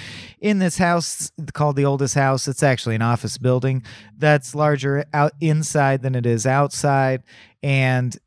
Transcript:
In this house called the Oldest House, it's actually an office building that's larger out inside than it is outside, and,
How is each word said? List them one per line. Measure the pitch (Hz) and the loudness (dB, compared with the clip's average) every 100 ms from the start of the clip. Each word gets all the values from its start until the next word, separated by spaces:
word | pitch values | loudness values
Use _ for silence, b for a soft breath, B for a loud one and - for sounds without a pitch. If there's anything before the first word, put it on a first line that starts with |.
| B B B B | B B B B
In | 208 202 | -2 2
this | 185 - | 0 2
house | 175 175 156 - - - 147 | 2 2 -2 -6 -10 -12 -10
called | - 147 139 | -2 0 2
the | 139 | 0
Oldest | 139 135 143 | 0 0 2
House, | 135 135 139 | 2 0 -2
it's | 131 | 0
actually | 147 127 - 110 | 0 0 -2 0
an | |
office | 113 120 107 - | 0 0 -2 -4
building | 127 127 131 131 117 B B - | 0 0 0 -2 -6 B B -2
that's | 151 147 - | 2 2 0
larger | 147 151 143 139 139 147 | -2 0 0 0 -2 -2
out | 151 147 143 | 0 0 0
inside | 160 156 151 151 139 135 | 0 0 0 0 2 2
than | 131 | -2
it | 127 120 | -2 0
is | 117 | 0
outside, | 120 135 143 - 147 139 135 131 - B B B | 2 2 0 0 0 2 2 -2 -6 B B B
and, | 143 135 131 127 123 - | -2 2 2 2 -2 -6